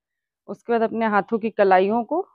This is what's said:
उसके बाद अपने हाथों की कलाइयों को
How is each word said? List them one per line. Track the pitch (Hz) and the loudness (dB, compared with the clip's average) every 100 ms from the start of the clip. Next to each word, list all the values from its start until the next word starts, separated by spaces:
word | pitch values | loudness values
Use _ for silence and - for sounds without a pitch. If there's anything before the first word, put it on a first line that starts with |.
| _ _ _ _ - | _ _ _ _ -18
उसके | 208 - | -12 -4
बाद | 233 | -2
अपने | 220 220 226 | -2 -2 -2
हाथों | 202 190 226 | 0 -2 -4
की | 214 | -4
कलाइयों | - 202 190 196 233 | 0 4 4 4 0
को | 220 320 - | -2 -6 -6